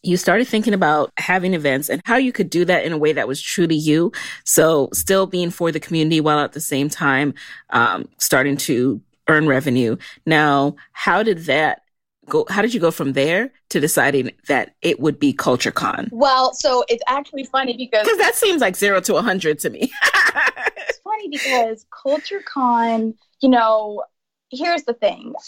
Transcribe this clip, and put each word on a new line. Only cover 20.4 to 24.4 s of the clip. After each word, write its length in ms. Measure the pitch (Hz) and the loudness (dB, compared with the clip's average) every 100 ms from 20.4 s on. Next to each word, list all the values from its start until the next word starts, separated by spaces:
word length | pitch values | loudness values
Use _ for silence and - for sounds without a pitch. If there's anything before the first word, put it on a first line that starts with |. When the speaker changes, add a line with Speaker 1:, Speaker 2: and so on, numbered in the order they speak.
| - - - - - | -2 -2 -8 -8 -10
Speaker 2:
It's 100 | - | -10
funny 300 | 370 427 392 | -6 -8 -6
because 580 | 285 269 254 226 220 _ | -8 -2 0 0 -4 _
Culture 520 | - 269 302 - 403 | -8 -4 -2 -4 -12
Con, 680 | - 285 247 233 233 226 226 - _ _ | -8 -2 0 2 0 0 -4 -6 _ _
you 80 | 254 | 4
know, 540 | 247 226 220 214 208 - _ _ _ | 4 4 2 0 -10 -12 _ _ _